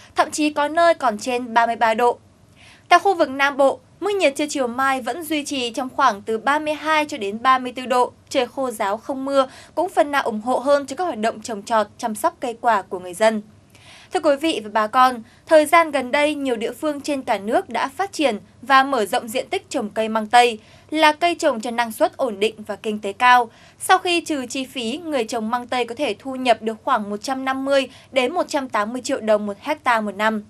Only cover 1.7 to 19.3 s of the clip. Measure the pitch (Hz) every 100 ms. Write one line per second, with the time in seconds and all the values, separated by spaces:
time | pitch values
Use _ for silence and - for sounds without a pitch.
1.7 | 226 226 226 240 - _ _ _ _ -
2.7 | - - 349 392 349 285 269 277 277 269
3.7 | - _ - 392 403 302 285 294 294 240
4.7 | 247 269 262 240 349 311 302 277 277 240
5.7 | 247 262 - 262 202 202 220 220 302 302
6.7 | 294 302 311 302 277 196 226 262 254 254
7.7 | 254 240 254 247 - - - 240 277 262
8.7 | 220 196 220 - 262 269 277 262 - -
9.7 | - 370 370 294 285 - 220 233 254 262
10.7 | 285 269 269 359 220 220 220 226 202 214
11.7 | 226 208 - 214 214 330 - 254 226 240
12.7 | 208 185 180 180 175 220 214 214 - _
13.7 | - - - - 359 302 277 320 - 214
14.7 | 220 214 262 254 240 - _ - 311 294
15.7 | 339 320 277 254 285 302 294 269 226 220
16.7 | 247 311 285 302 277 254 202 202 320 381
17.7 | 226 269 - 392 - 269 202 - _ 233
18.7 | 269 277 254 202 240 233